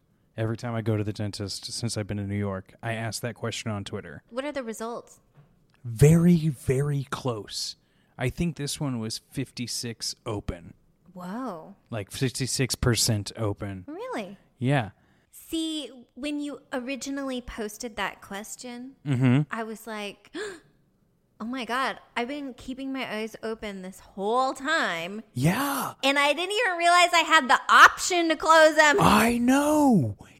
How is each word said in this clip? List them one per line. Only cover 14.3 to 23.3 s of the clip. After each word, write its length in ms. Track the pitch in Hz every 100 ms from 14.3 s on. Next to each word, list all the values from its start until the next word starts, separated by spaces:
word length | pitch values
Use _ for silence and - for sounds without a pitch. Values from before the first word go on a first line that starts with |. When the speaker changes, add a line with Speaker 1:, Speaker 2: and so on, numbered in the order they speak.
| 196 _ -
Speaker 1:
Yeah. 340 | 123 143 98 _ _ _ _
Speaker 2:
See, 580 | - - 330 320 311 240 254 233 247
when 240 | 294 294
you 200 | 294 269 -
originally 680 | 269 247 262 269 277 269 254
posted 540 | 247 - 214 - 240 208
that 240 | 196 -
question, 720 | - 202 220 - 247 240 262 - 151
Speaker 1:
Mm-hmm. 360 | 127 131 131 151
Speaker 2:
I 120 | 226
was 240 | 220 208 233
like, 460 | 214 202 - _ 349
<gasps> 1040 | 415 339 _ _ _ _ _ _ _ -
"Oh 60 | 220
my 180 | 262
God, 340 | 220 247 247 - _ 233
I've 100 | 240
been 260 | 294 277
keeping 380 | 233 - 262 269
my 180 | 269 226
eyes 280 | 214 220